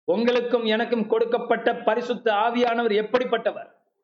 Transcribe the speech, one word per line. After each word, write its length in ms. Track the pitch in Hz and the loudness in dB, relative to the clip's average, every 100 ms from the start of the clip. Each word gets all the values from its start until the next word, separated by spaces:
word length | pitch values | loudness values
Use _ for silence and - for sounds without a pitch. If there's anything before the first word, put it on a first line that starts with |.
உங்களுக்கும் 640 | - 196 240 247 233 240 220 | -2 0 2 0 0 -2 0
எனக்கும் 420 | 220 233 233 208 | 0 0 -2 0
கொடுக்கப்பட்ட 680 | 226 226 240 - 226 240 220 | 2 4 2 0 0 0 0
பரிசுத்த 580 | 220 220 240 233 226 | 0 0 -2 -4 0
ஆவியானவர் 580 | 208 233 240 240 233 233 | 2 0 2 0 0 0
எப்படிப்பட்டவர்? 800 | 208 214 247 247 226 202 - - _ _ _ | 0 0 -2 0 -2 -2 -6 -14 _ _ _